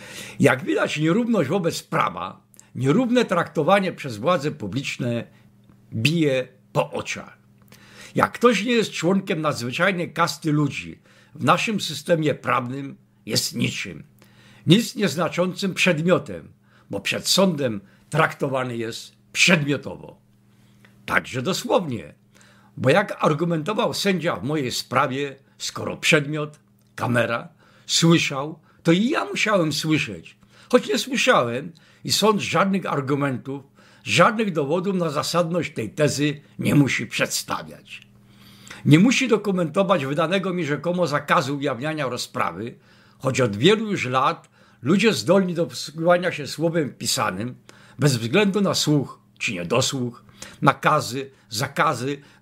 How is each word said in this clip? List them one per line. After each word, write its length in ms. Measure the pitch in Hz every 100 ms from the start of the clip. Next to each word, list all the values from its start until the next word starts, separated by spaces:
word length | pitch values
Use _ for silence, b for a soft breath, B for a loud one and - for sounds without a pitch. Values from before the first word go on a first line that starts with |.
| B B B -
Jak 240 | 135 131
widać, 340 | - - 104 151
nierówność 520 | 156 190 240 220 131
wobec 340 | 196 165 -
prawa, 580 | - 156 107 85 90 - _ B B 120
nierówne 500 | 131 180 254 247 220
traktowanie 680 | 175 156 - 147 202 185
przez 240 | - 143 104
władze 340 | 135 180 143
publiczne 760 | - 104 117 151 - 123 117 - b b _ _ _ -
bije 540 | 110 120 170 147 131 127 _ _
po 180 | 147 -
oczach. 460 | 110 - 101 - - _ _ _ B B B B -
Jak 160 | 240
ktoś 320 | - 240 196
nie 80 | 226
jest 200 | 233 202
członkiem 500 | - 165 196 190 151
nadzwyczajnej 720 | 156 110 120 127 190 175 170
kasty 380 | - 170 - 160
ludzi 480 | 151 143 - 85 - b b b -
w 80 |
naszym 380 | 123 170 - 208
systemie 540 | - 135 - 165 151 110
prawnym, 640 | - 123 120 135 139 - _ _ -
jest 300 | 117 - -
niczym, 480 | - - 98 78 - _ b b b b -
nic 280 | 202 233 -
nieznaczącym 800 | 190 147 156 - 185 - 196
przedmiotem, 800 | 156 190 156 170 151 - 85 - _ b b -
bo 100 | 101
przed 280 | - 107 -
sądem 540 | - 190 147 131 101 b b -
traktowany 680 | 151 156 - 147 131 127 117
jest 380 | 110 - - _ _
przedmiotowo. 920 | - - 165 143 131 98 85 76 - _ _ _ b b b b b -
Także 360 | - - 127
dosłownie, 720 | 135 180 247 247 165 113 76 - _ b b b b -
bo 120 | 127
jak 280 | 175 208 -
argumentował 760 | 175 151 170 165 151 214 196
sędzia 420 | 131 196 185 160 110
w 80 |
mojej 280 | 117 156 123
sprawie, 640 | - - 127 139 131 143 131 b -
skoro 400 | - - - -
przedmiot, 600 | - 156 139 151 151 - _ _ _ -
kamera, 520 | 120 120 117 120 - b b b -
słyszał, 720 | - 165 165 - 135 151 - b b
to 80 | 170
i 180 | 175 240
ja 160 | - 403
musiałem 480 | 381 214 202 156
słyszeć. 640 | 147 160 156 135 87 - _ b b b
Choć 160 | 247 -
nie 120 | 415
słyszałem 720 | - 247 254 208 120 120 170 b b b
i 80 | 143
sąd 300 | - 208 202
żadnych 440 | 110 160 196 190 -
argumentów, 800 | 147 131 143 139 123 - 139 - b b b
żadnych 480 | - 127 196 220 214
dowodów 440 | 156 139 175 190 185
na 140 | 160
zasadność 640 | 143 127 170 165 170 -
tej 160 | - 110
tezy 520 | - 147 110 147 147 B -
nie 160 | - 156
musi 320 | 135 - 117
przedstawiać. 1000 | - 127 - - - 78 71 - - - - B B B B B B 131
Nie 140 | 151
musi 280 | 233 233 262
dokumentować 800 | 214 208 185 165 190 185 185 135
wydanego 480 | 147 160 196 185
mi 120 | 180 143
rzekomo 420 | 147 170 180 170
zakazu 500 | 139 147 175 131 143
ujawniania 500 | 139 123 151 156 131
rozprawy, 680 | 120 - 120 98 85 117 - b b b _
choć 220 | 135 123
od 140 | 127 101
wielu 360 | 156 220 220
już 140 | 170 127
lat 440 | 127 143 165 - b b b
ludzie 320 | 123 190 220
zdolni 400 | 151 110 196 180
do 120 | 156 120
posługiwania 680 | - - 151 165 175 175
się 160 | 147 131
słowem 460 | - 165 165 127
pisanym, 600 | - - - 104 92 120 127 B B B -
bez 180 | 143 117
względu 440 | 113 165 208 202
na 120 | 190
słuch 460 | 143 - 147 - - _ -
czy 160 | -
niedosłuch, 720 | 92 87 117 127 139 123 - B B B B
nakazy, 720 | 139 135 165 151 - 127 - b -
zakazy 720 | 110 131 - 156 123 131 143 B B